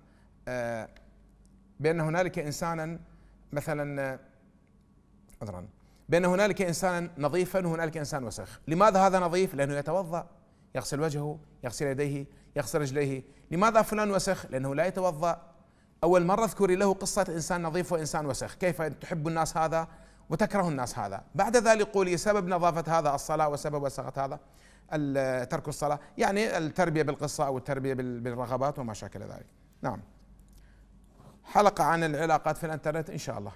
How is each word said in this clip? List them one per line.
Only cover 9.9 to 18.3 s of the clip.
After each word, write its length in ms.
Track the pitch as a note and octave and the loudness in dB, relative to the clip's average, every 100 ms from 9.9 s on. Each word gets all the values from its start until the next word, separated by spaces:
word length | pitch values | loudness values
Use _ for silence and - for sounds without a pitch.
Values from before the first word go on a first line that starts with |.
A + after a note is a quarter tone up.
| F3 F3 E3+ - - _ _ _ | -2 -2 -6 -8 -16 _ _ _
يغسل 260 | C3 - C#3 | -8 -4 -2
وجهه، 380 | D#3 D3 D3 D#3 - - | -2 -2 -4 -8 -14 -12
يغسل 220 | B2+ - D3 | -10 -4 -2
يديه، 400 | C3+ C#3+ C#3+ C#3+ - - - | 0 -2 -4 -8 -16 -10 -6
يغسل 240 | - E3 | -4 -2
رجليه. 420 | C#3+ C#3 C#3+ C3 - - - | -2 0 -2 -4 -10 -20 -8
لماذا 320 | E3 G#3+ A3 | 2 4 6
فلان 280 | G#3 G#3+ G#3 | 4 2 0
وسخ؟ 360 | F#3+ G3 F#3+ - | 0 0 -2 -4
لأنه 240 | C3 C3+ | -4 -2
لا 120 | C#3+ F3 | 0 0
يتوضأ. 560 | F#3+ F#3 D3+ E3+ E3 - - _ _ _ _ | 0 -2 0 -2 -2 -8 -20 _ _ _ _
أول 200 | E3 F3+ E3+ | 4 6 6
مرة 180 | G3+ | 2
اذكري 320 | A3+ - G3 F3+ | 0 2 2 4
له 180 | G3+ | 4
قصة 320 | F#3+ F#3+ - F#3+ | 2 0 0 0
إنسان 340 | E3 D3+ F3 | -2 -2 -2
نظيف 300 | E3+ E3 E3+ | -2 -2 0
وإنسان 340 | E3+ D3 E3 | -2 -2 -2
وسخ، 280 | D3+ | -2